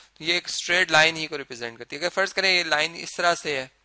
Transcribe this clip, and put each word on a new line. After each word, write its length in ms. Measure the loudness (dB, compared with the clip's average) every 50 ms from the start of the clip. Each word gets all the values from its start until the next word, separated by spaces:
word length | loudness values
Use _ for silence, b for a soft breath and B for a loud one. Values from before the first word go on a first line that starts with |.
| B B B -6
तो 60 | -4
ये 120 | -2 -2
एक 120 | -2 -2 -6
straight 420 | -8 -6 -2 0 2 2 2 4
line 260 | 4 6 6 4 2
ही 100 | -2 -6
को 100 | -8 -8
represent 420 | -10 -10 -12 -12 -10 -10 -10 -10 -12
करती 180 | -12 -12 -8
है। 40 | -6
अगर 80 | -6 -4
फर्ज 240 | -2 -2 -2 0
करें 180 | 0 0 2 4
ये 140 | 4 2 4
line 300 | 2 2 2 2 0 -2
इस 200 | -8 -8 -6 -4
तरह 180 | 2 2 2 2
से 220 | 2 0 -2 -4 -4
है 120 | -6 -8 _ _ _